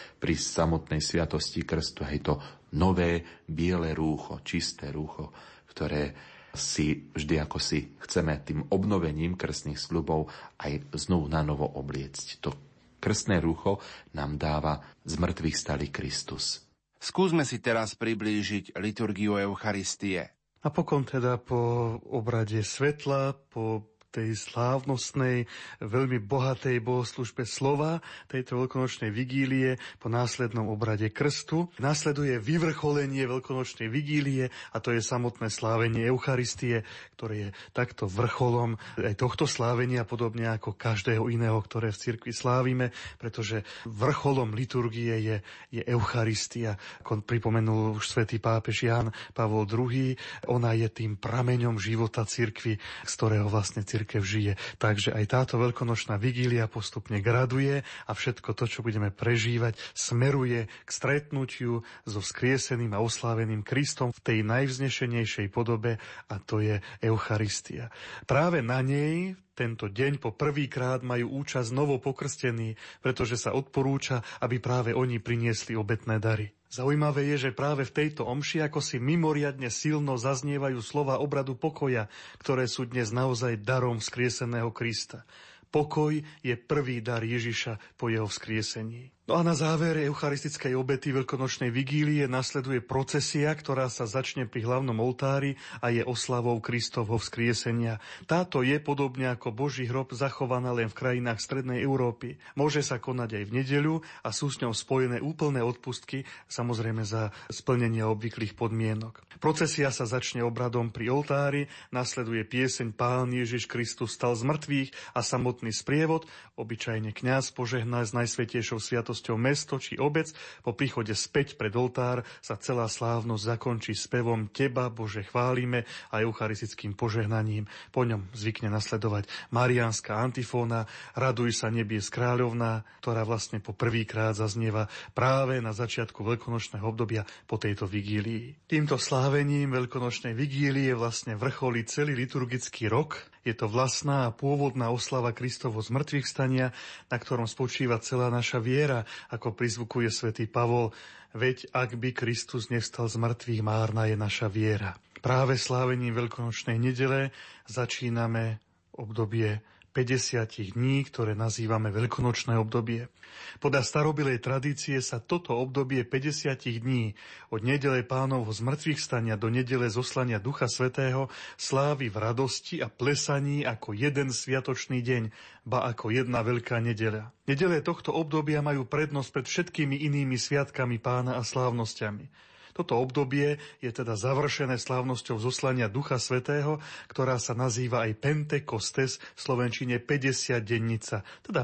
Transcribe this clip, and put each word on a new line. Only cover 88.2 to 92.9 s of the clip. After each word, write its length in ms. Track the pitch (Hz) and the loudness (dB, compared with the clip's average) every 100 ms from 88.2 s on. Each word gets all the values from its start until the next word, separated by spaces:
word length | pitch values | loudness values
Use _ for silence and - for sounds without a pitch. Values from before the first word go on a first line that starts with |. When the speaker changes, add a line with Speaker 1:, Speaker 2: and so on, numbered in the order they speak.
| 104 | 0
Speaker 3:
vzkriesení. 880 | - - 110 107 113 110 117 131 _ | -4 -4 -2 -2 -6 -8 -10 -16 _
No 160 | - 165 | 0 4
a 20 | |
na 140 | 170 156 | 4 4
záver 480 | 156 160 165 156 | 2 2 2 2
eucharistickej 720 | 143 143 147 143 147 - 135 131 | 0 0 0 0 -4 -4 0 0
obety 320 | 131 131 143 | 2 0 0
veľkonočnej 640 | 131 127 127 131 - 123 | 0 0 -2 -2 -2 0
vigílie 560 | 120 135 151 151 147 139 | 0 2 2 4 4 2
nasleduje 560 | 127 123 143 127 127 | 0 0 -2 0 -2
procesia, 640 | - | 0